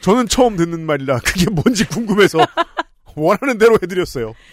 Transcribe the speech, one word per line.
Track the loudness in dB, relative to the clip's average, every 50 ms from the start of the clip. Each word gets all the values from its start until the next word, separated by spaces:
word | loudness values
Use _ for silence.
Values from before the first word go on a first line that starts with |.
저는 | 0 2 2 2 2
처음 | 0 2 2 2 2 2
듣는 | 0 -2 -2 -4 -4 -4
말이라 | -2 -2 -2 0 -2 -2 -2
그게 | -2 -2 0 0 0 0
뭔지 | 0 2 2 2 2 0 -2
궁금해서 | -2 -4 -6 -4 0 2 2 2 2 2 0 0 0 -2 -4 -6 -6 -6 -12
<laughs> | -12 _ _ _ _ -16 -8
원하는 | -2 0 0 0 0 -2 -4 0
대로 | 2 4 4 4 2
해드렸어요. | 0 -2 -4 -4 -6 -4 -6 -8 -8 -8 -10 -14 -20 -20